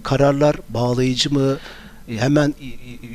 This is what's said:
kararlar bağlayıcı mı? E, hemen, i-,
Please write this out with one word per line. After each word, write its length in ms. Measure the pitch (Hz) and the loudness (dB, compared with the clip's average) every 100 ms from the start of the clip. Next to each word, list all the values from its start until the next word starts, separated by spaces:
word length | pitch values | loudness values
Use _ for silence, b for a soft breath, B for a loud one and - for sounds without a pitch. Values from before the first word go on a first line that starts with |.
kararlar 540 | - 135 143 139 147 147 - | -2 2 4 4 2 2 -4
bağlayıcı 640 | 117 123 123 127 123 135 | -2 0 2 0 0 0
mı? 220 | 143 135 135 B B B B B | 2 2 -2 B B B B B
E, 80 | 110 | -2
hemen, 380 | 127 147 147 - | 2 4 2 -2
i-, 40 | 131 117 123 120 123 | -10 -12 -14 -16 -10